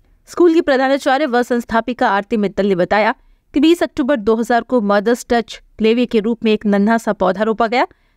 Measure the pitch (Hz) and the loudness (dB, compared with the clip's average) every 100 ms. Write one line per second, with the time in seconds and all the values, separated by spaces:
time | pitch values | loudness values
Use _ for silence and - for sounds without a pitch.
0 | _ _ - - 349 320 302 262 262 277 | _ _ -8 2 2 4 2 0 0 0
1 | 294 269 302 240 247 240 - 226 226 240 | 0 0 0 0 0 -4 -2 -4 -2 -2
2 | 240 196 202 233 196 196 202 180 175 208 | 0 -2 -2 -2 -2 -2 0 0 0 0
3 | 214 262 _ _ _ 302 311 339 311 - | 0 -2 _ _ _ 2 2 2 0 -4
4 | 262 285 208 220 226 240 - 254 202 202 | -2 -2 0 0 0 -2 0 -2 0 0
5 | 202 240 - 233 226 - _ - 220 233 | 0 -2 0 -2 -2 -12 _ -2 0 0
6 | 240 226 208 233 220 214 208 202 202 226 | 0 -2 -2 -2 -2 0 0 0 2 0
7 | - 202 185 190 220 214 233 240 359 _ | -2 -2 -2 0 -2 -2 -2 -2 -4 _
8 | _ | _